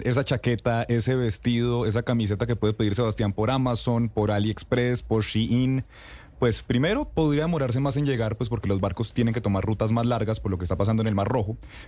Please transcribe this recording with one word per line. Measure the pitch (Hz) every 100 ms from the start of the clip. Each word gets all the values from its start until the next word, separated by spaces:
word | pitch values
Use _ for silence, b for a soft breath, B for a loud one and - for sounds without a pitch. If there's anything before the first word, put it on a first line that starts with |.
esa | 117 123
chaqueta, | 131 131 - 117 120 117
ese | 120 117 110
vestido, | 131 117 - 123 117 120 120 110
esa | 107
camiseta | 117 120 104 104
que | 120 113
puede | 107
pedir | 107 110 101
Sebastián | 117 104 104
por | 98 110
Amazon, | 135 127 117 - 117 117
por | 107 107
AliExpress, | 104 107 104 - 123 123 123
por | - 110
Shein, | 101 110 113 120 127 131 - B B B B -
pues | 123 104
primero | - 120 156 240
podría | 302 - 156 147
demorarse | 160 170 131 117
más | 139 139
en |
llegar, | 143 127 110 107
pues | 117
porque | 110 95
los | 98
barcos | 98 - 113
tienen | - 117
que | 117
tomar | 107 98
rutas | 98 107 113
más | 117
largas | 117 117 104 107
por | 104
lo | 90
que |
está | 90
pasando | 95 101 110
en | 110
el |
Mar | 98 101
Rojo. | 127 101 113 B B